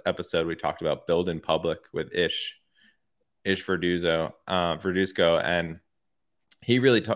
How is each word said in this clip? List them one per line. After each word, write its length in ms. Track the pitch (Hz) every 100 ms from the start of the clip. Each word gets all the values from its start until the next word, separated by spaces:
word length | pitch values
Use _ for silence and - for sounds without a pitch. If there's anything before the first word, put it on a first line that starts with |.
| 98
episode, 420 | 90 87 85 82
we 80 | 78
talked 260 | 78 -
about 260 | 80 67 -
Build 200 | 85 90
in 140 | 80
Public 380 | - 80 85 78 -
with 220 | - 78
Ish, 480 | 87 82 - - - _ _ _ _ _ _ _ _
Ish 220 | 98 95 -
Verduzco, 640 | 92 87 87 85 82 80 - -
uh, 300 | 92 87 80
Verduzco, 640 | 95 92 95 - 95 85
and 360 | 69 87 82 82 _ _ _ _ _ _ - -
he 180 | - 123
really 220 | 131 117
t-, 100 | 110